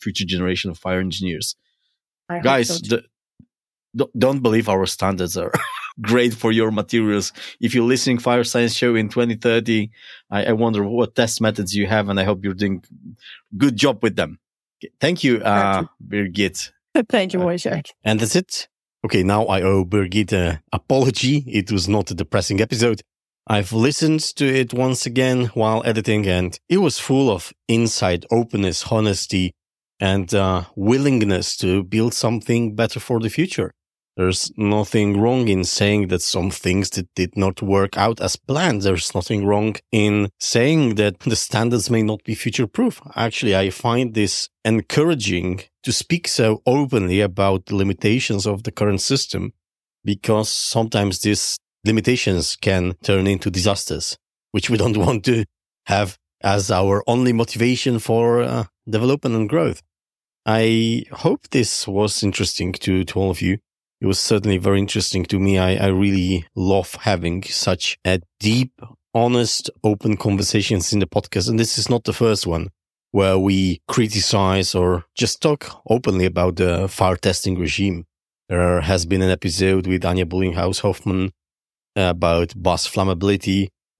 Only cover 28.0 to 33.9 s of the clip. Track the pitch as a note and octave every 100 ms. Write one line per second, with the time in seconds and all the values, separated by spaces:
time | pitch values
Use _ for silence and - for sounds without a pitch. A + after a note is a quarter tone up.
28 | G2 F2+ - A#2 A#2 G#2+ G2 E2 - A2+
29 | G#2+ F#2+ - G2 F#2 - _ _ _ -
30 | G2 G2 F2 G#2 F#2+ F#2 F2+ - G2+ C3
31 | C#3+ C3 G#2 F#2 F2+ - F#2+ F#2+ F#2 A2
32 | A#2 - A#2 A2+ - A#2 A#2 G#2 A2+ -
33 | - A#2+ A2 - F#3 - F#2 - _